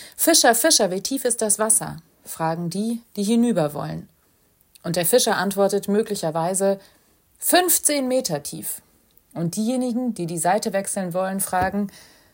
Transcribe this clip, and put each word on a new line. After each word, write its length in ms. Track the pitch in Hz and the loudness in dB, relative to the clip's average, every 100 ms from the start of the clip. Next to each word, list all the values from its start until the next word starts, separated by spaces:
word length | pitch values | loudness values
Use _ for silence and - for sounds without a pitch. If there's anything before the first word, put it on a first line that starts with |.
| - - | -16 -2
„Fischer, 380 | - 330 262 | 4 6 6
Fischer, 380 | 233 320 302 196 | 6 4 4 2
wie 100 | 185 | -2
tief 240 | - 269 247 | -4 -2 -2
ist 160 | 233 | 0
das 160 | 220 - | 0 0
Wasser?“, 400 | 220 220 - 156 _ _ - | 2 0 0 -12 _ _ -16
fragen 440 | - 160 165 170 | -4 -4 -2 -4
die, 320 | 185 220 233 - - | -4 -4 -4 -8 -6
die 60 | |
hinüber 500 | 196 233 240 180 151 | 0 2 4 2 0
wollen. 340 | 143 151 165 - _ _ _ _ _ _ _ | -2 -8 -8 -12 _ _ _ _ _ _ _
Und 140 | - 175 | -4 -2
der 100 | 175 | 4
Fischer 300 | 247 240 165 | 4 4 0
antwortet 540 | 190 196 196 202 196 | 0 2 2 2 0
möglicherweise, 880 | 202 220 202 165 160 170 190 196 196 - _ _ _ _ - | 0 0 -2 -2 -2 -2 0 0 0 -6 _ _ _ _ -8
„Fünfzehn 720 | - 339 359 - - 285 254 | 2 2 4 2 2 0 0
Meter 340 | 254 254 147 | -2 -2 -6
tief.“ 380 | - 160 - - _ _ _ _ _ | -6 -12 -10 -12 _ _ _ _ _
Und 240 | - 170 185 | -6 -4 -2
diejenigen, 560 | 220 254 254 233 254 | -2 -2 -2 -2 -2
die 120 | - 170 | -4 -6
die 120 | 175 | -2
Seite 340 | 175 208 220 | 0 0 0
wechseln 420 | 196 196 202 185 | -4 -4 -4 -4
wollen, 280 | 180 190 196 | -2 -2 -4
fragen, 500 | - 185 185 202 202 - - _ _ | -2 0 0 0 -4 -8 -20 _ _